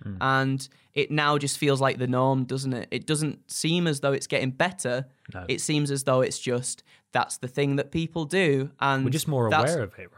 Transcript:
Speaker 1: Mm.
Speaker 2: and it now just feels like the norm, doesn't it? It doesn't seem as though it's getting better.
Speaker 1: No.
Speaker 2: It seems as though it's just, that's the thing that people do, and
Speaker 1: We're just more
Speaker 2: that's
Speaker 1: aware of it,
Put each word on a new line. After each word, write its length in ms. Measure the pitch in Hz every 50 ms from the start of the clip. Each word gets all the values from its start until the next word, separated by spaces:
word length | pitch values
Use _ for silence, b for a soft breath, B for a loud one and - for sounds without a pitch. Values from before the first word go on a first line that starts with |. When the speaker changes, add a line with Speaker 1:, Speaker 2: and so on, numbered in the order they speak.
| -
Speaker 1:
Mm. 120 | 104 98 92
Speaker 2:
and 480 | - 131 135 135 135 135 135 131 - b b b b b _
it 160 | 147 143 -
now 260 | 147 151 151 147 151 147
just 200 | 139 139 - -
feels 240 | - 143 139 131
like 160 | 135 135 - 127
the 100 | 127 123
norm, 380 | 123 127 131 135 135 131 127
doesn't 280 | 120 131 135 135 135 127
it? 140 | 120 - -
It 140 | - 127 - -
doesn't 440 | 156 143 156 147 - - _ -
seem 360 | - - - 165 165 180 175 165
as 120 | 147 139
though 140 | - 139 139
it's 140 | 135 - -
getting 240 | - 139 113 131
better. 560 | 131 - 160 185 185 - - 123 123 127 131 b b b b - -
Speaker 1:
No. 120 | 92 90 110
Speaker 2:
It 120 | 123 -
seems 280 | - - 156 147 147 139
as 120 | 139 139 135
though 180 | - 127 131
it's 160 | 127 - - -
just, 440 | - 123 123 123 127 - - - b b b b b _
that's 260 | - 127 - - - -
the 100 | - 127
thing 280 | - - 143 139 139 143
that 140 | 135 139
people 340 | - 170 165 160 - 170 160
do, 460 | 143 175 190 190 160 139 135 139 143 - -
and 240 | 135 139 135 135 135
Speaker 1:
We're 60 | 135
just 160 | 131 156 - 160
more 220 | 147 131 117 110
Speaker 2:
that's 220 | - 156 - 147 175
Speaker 1:
aware 100 | 156 113
of 140 | 92 - -
it, 100 | 92 87 -